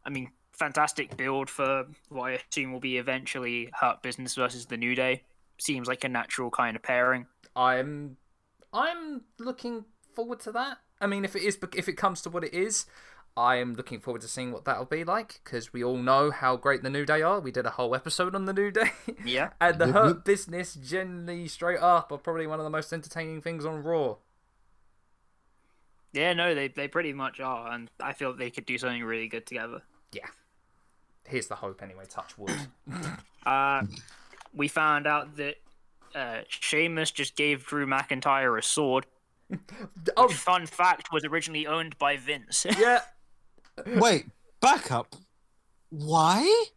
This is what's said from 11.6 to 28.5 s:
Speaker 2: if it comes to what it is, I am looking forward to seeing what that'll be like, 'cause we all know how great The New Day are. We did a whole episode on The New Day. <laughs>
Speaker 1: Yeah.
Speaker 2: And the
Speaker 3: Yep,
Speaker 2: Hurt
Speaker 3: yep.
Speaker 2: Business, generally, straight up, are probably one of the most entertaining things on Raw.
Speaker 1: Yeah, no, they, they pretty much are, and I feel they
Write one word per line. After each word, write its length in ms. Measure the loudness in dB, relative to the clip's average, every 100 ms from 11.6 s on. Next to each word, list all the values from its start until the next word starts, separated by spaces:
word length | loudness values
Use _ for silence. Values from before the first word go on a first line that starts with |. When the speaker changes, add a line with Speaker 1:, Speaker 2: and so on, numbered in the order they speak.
| -6 -4
Speaker 2:
if 120 | -4
it 80 | 0
comes 240 | -2 -2
to 80 | -6
what 120 | -6
it 100 | -4
is, 320 | -2 0 -2 -4 -14 -20 -20 -12 0
I 200 | 2 2
am 180 | 0
looking 260 | -6 -10 -10
forward 220 | -8 -8
to 60 | -8
seeing 220 | -8 -8
what 140 | -6
that'll 220 | -4 -4 -2
be 180 | -4
like, 360 | -2 -2 -4 -16
'cause 280 | -8 -8 -8
we 120 | -4
all 140 | -2 0
know 320 | 4 6 4
how 240 | 2 0 2
great 260 | 2 2
The 80 | 0
New 160 | -2 2
Day 160 | 2
are. 160 | 4 0
We 120 | -2
did 120 | -2
a 60 | -2
whole 240 | -2 0
episode 400 | 0 -2 -2 0
on 120 | 0 -2
The 60 |
New 180 | 0 2
Day. 180 | 2 0 0 -12
<laughs> 180 | -10
Speaker 1:
Yeah. 260 | -2 -2 -2 4
Speaker 2:
And 180 | 4 6
the 80 | 6
Speaker 3:
Yep, 80 |
Speaker 2:
Hurt 120 | 8 6 6
Speaker 3:
yep. 80 |
Speaker 2:
Business, 500 | 2 2 0 -8 -8
generally, 720 | -12 -6 -4 -4 -8 -8 -8 -8
straight 340 | -4 -2 4
up, 300 | 6 4 2
are 80 | -8
probably 280 | -4 -4 -4
one 100 | -4
of 60 |
the 60 | -4
most 220 | -4 -4
entertaining 480 | -8 -8 -10 -8 -8
things 240 | -8 -6
on 180 | -6 -6
Raw. 320 | -2 0 0 -2 _ _ _ _ _ _ _ _ _ _ _ _ _ _ _ _ _ _ _
Speaker 1:
Yeah, 220 | -2 0
no, 200 | 2 2
they, 140 | 0 -2
they 200 | -4 -4
pretty 240 | -2 -2
much 280 | -4 -6 -6
are, 320 | -6 -6 -8
and 180 | -10 -12 _
I 120 | -8
feel 220 | -4 -6
they 160 | -6 -8